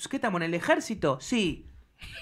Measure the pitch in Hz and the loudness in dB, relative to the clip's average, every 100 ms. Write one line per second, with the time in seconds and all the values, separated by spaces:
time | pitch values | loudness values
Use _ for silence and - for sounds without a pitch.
0 | - 269 233 175 165 170 170 311 - 226 | -6 -2 0 0 0 0 2 2 2 0
1 | 156 131 - 240 180 - - - - - | 2 2 0 2 2 -2 -10 -20 -20 -18
2 | - - | -16 -12